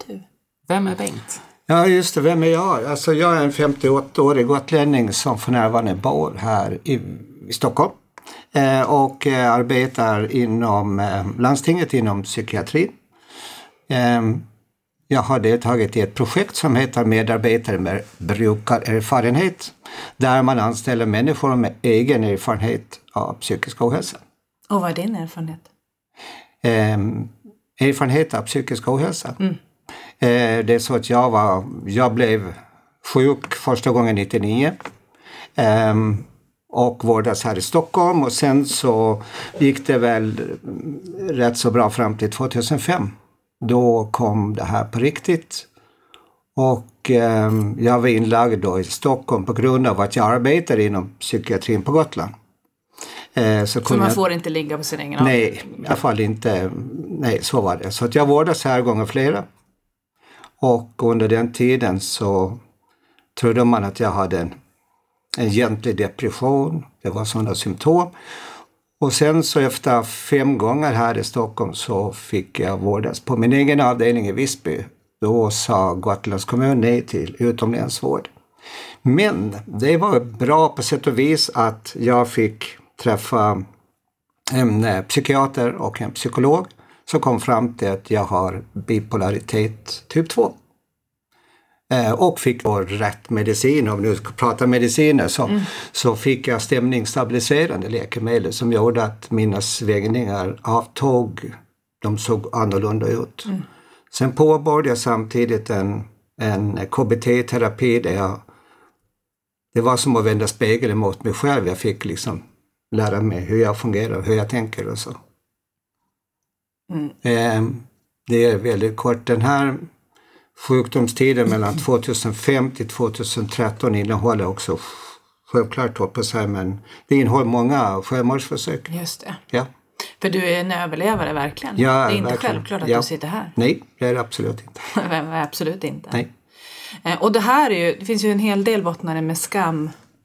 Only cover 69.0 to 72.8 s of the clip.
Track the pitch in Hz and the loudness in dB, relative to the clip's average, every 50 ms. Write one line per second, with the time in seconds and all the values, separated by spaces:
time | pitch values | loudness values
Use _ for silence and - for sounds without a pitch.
69 | 151 135 - - 156 151 156 165 156 - - - 135 123 - - - 139 123 120 | -2 0 2 4 4 4 4 4 2 2 2 2 2 2 0 -2 0 2 2 2
70 | 117 117 - - - - 147 139 135 139 139 117 107 113 123 147 151 147 123 117 | 2 -2 -6 -12 -4 0 2 2 4 2 2 2 0 0 0 0 0 0 2 2
71 | 117 117 117 110 104 - - 131 117 110 110 - 117 165 156 - - - 113 95 | 2 0 0 -2 -4 -4 -2 -4 -4 -2 -4 -4 -4 -4 -4 -6 -6 -4 -2 -2
72 | 101 101 98 - - - - 98 92 - - - - 92 98 95 | -2 -4 -6 -10 -8 -6 -4 -4 -4 -4 -4 -4 -4 -2 -2 -2